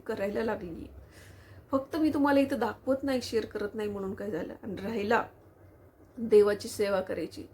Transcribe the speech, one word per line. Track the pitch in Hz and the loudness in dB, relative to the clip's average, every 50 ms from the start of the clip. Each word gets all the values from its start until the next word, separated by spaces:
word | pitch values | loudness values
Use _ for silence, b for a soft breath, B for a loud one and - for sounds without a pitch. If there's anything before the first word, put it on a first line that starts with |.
| - | -6
करायला | - 220 208 196 208 208 233 220 | -6 -4 -4 -2 -2 -2 -2 -2
लागलीय. | 226 208 - 185 170 160 - - - - - B B B B B B B B B B B B B B | -2 -2 -4 -6 -10 -10 -12 -14 -14 -16 -18 B B B B B B B B B B B B B B
फक्त | 269 277 - - - | -2 -2 -2 -2 0
मी | 311 320 302 - | 2 2 2 4
तुम्हाला | 285 277 285 277 277 | 4 4 6 6 6
इथं | 269 269 277 214 | 4 4 2 0
दाखवत | 233 208 208 - - 262 269 269 | -2 -2 -4 -2 0 0 0 0
नाही, | 285 277 262 247 | 0 0 -2 -2
शेअर | - - 240 220 214 | -2 -2 -2 -2 -2
करत | - - 208 208 202 - | -4 -6 -6 -6 -6 -6
नाही | 214 214 208 | -6 -6 -4
म्हणून | 202 196 196 190 196 | -4 -4 -6 -6 -6
काय | - 202 208 | -6 -6 -6
झालं? | 180 170 - - - - | -4 -4 -6 -8 -10 -10
आणि | - 202 180 180 | -10 -10 -8 -6
राहिला | 190 226 226 202 202 214 233 214 - - - - - - - - - - - - - - _ - - - - 240 | -6 -4 -4 -2 0 2 2 2 0 -2 -10 -20 -20 -20 -20 -20 -20 -20 -20 -20 -20 -20 _ -20 -20 -18 -12 -8
देवाची | 226 220 214 208 202 208 208 202 - 220 | 2 6 8 8 8 8 4 -2 -4 -6
सेवा | - - 208 196 202 185 | -4 -2 0 0 0 0
करायची, | 190 - - 170 160 - - - - - | -2 -2 -4 -6 -6 -8 -10 -12 -16 -16